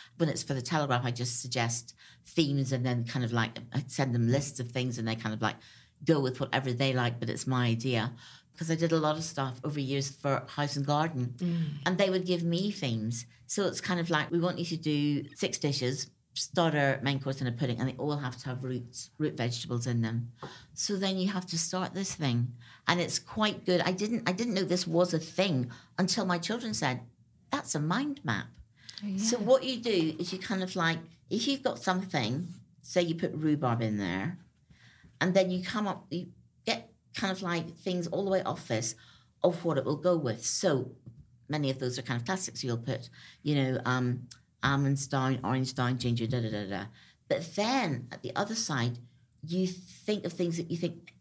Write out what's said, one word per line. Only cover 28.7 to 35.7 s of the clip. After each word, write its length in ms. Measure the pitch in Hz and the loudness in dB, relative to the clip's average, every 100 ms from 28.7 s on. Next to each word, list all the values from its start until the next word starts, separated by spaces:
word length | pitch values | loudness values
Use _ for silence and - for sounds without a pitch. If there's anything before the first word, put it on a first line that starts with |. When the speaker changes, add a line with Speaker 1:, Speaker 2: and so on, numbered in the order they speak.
| _ - - | _ -20 -8
Speaker 2:
Oh, 40 | 208 | -4
yeah. 160 | 190 | -2
Speaker 1:
So 160 | 226 240 | 0 2
what 260 | 202 262 | 4 4
you 140 | 254 233 | 4 -2
do 380 | 233 190 160 156 | 2 2 2 0
is 140 | 180 | -4
you 60 | 185 | -6
kind 240 | - 190 | -2 -2
of, 140 | 185 185 | -2 0
like, 240 | 165 165 - - - | 0 0 -6 -18 -4
if 160 | 220 277 | -2 0
you've 140 | 269 | 0
got 200 | - - | -2 0
something, 680 | 190 185 190 147 110 139 175 - - - | 0 0 0 0 0 -2 -4 -10 -20 -20
say 200 | - 180 | -2 2
you 120 | 175 | 2
put 180 | 165 - | 0 -2
rhubarb 480 | 151 156 147 127 117 | 0 2 4 2 2
in 140 | 113 104 | 0 0
there, 420 | 92 92 135 180 - _ _ - - - - - | 0 -2 -4 -6 -14 _ _ -20 -20 -20 -16 -2
and 140 | 185 | 2
then 160 | 190 180 | 4 4
you 120 | 180 | 0
come 220 | - | -2